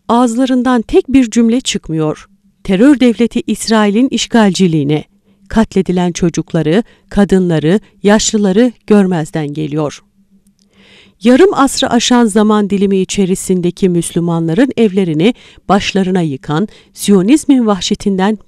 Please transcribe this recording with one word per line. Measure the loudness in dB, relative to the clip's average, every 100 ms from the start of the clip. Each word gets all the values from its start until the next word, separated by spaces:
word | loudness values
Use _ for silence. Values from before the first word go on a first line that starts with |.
| -2
Ağızlarından | 0 0 0 -2 -2 0 -2
tek | 0 0 2
bir | 2 2
cümle | 0 0 0
çıkmıyor. | -2 -8 -6 -4 -4 -6 -12 _ _ _
Terör | -4 2 4 4
devleti | 2 2 -2 -2 -6
İsrail'in | -6 -2 0 2 0 0
işgalciliğine, | -2 -2 2 2 2 0 0 -2 -4 -6 _ _ _ -6
katledilen | -2 0 0 -2 -2 -2
çocukları, | -2 -4 -4 -4 -2 0 0 -2 _ _
kadınları, | 0 2 2 0 0 0 -2 -4 _
yaşlıları | 0 2 2 -2 0 2 0 0 0
görmezden | 2 2 0 -4 -6 -8
geliyor. | -8 -6 -6 -6 -8 _ _ _ _ _ _ _ _ _ _ _ _
Yarım | 2 6 4
asrı | 4 -2 -2 -2
aşan | 0 2 2
zaman | 2 2 2 0 0
dilimi | -2 0 0
içerisindeki | -2 -2 -2 -2 -2 -2 -2 -2 -2
Müslümanların | 0 -2 -4 -2 -2 -2 0 0 0
evlerini | -2 0 -2 0 0 -2 -8 -12 -2
başlarına | -2 -2 -4 -2 -2
yıkan | -2 -6 -6 -4 -4 -8 _
Siyonizmin | -8 0 2 4 2 2 2 2
vahşetinden | -2 -2 -4 -2 -2 -2 -2